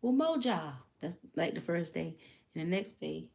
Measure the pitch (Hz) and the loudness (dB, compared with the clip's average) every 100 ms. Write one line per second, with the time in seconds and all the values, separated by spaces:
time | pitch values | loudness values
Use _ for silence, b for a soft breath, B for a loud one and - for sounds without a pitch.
0 | 240 262 320 320 247 185 156 135 - _ | 4 4 6 4 2 0 -2 -10 -16 _
1 | 147 175 - - 160 151 - 170 165 - | -8 -8 -8 -2 -2 -2 -2 0 0 -4
2 | 165 160 B B B - 165 185 202 - | -6 -8 B B B -4 0 0 -2 -8
3 | 156 156 - | -6 -6 -8